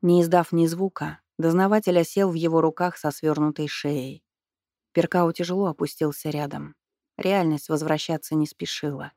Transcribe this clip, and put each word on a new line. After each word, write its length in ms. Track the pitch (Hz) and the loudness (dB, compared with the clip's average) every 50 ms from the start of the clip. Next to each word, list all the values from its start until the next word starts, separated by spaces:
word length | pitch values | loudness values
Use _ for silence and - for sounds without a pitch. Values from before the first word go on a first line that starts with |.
Не 200 | - 175 175 175 | 4 6 6 6
издав 300 | 170 165 170 175 170 - | 6 6 4 2 2 2
ни 160 | - 170 165 165 | 2 2 2 2
звука, 520 | 165 170 190 196 _ - 147 156 156 - _ _ _ _ | 0 -2 -4 -4 _ -6 -10 -10 -10 -14 _ _ _ _
дознаватель 640 | 165 165 165 180 190 196 208 214 214 - - 175 | 0 2 4 4 4 4 4 2 2 4 2 2
осел 300 | 170 - - - 196 190 | 2 2 0 0 0 0
в 60 | 170 | 0
его 260 | 165 165 165 160 165 | 0 0 2 2 4
руках 340 | 160 160 156 - 175 180 175 - | 2 2 0 0 -4 -4 -4 -4
со 120 | - 151 | -6 -6
свернутой 580 | 139 - - 156 151 147 151 151 147 - 151 147 | -6 -2 -2 -2 0 2 0 0 0 -2 -6 -6
шеей. 560 | - - - 147 147 139 127 131 135 156 _ _ _ _ _ _ _ _ _ _ _ _ _ _ _ | -6 -6 -4 -4 -4 -4 -6 -8 -12 -16 _ _ _ _ _ _ _ _ _ _ _ _ _ _ _
Перкао 380 | - 170 165 - 185 175 165 | 0 0 2 2 2 2 2
тяжело 340 | 165 - 175 170 180 190 202 | 0 -2 -4 -4 -2 0 0
опустился 640 | 185 156 - 165 151 - - 160 151 147 - - 156 | -2 -2 -4 -6 -6 -4 -2 -2 -2 -2 -4 -8 -6
рядом. 460 | 151 151 147 143 143 147 147 151 151 _ _ _ _ _ _ _ _ - | -4 -4 -6 -6 -8 -10 -12 -14 -18 _ _ _ _ _ _ _ _ -4
Реальность 520 | - 185 196 202 180 160 156 147 - - | -2 0 2 2 2 2 0 -2 -2 -2
возвращаться 680 | 156 151 151 156 151 151 - - 165 156 - - 156 | -2 -2 0 0 -2 -2 -2 -4 -6 -6 -4 -2 0
не 100 | 156 151 | 0 0
спешила. 680 | 151 - _ - - - - - 147 143 135 143 147 _ | 0 -4 _ -10 -10 -8 -6 -6 -6 -8 -8 -12 -14 _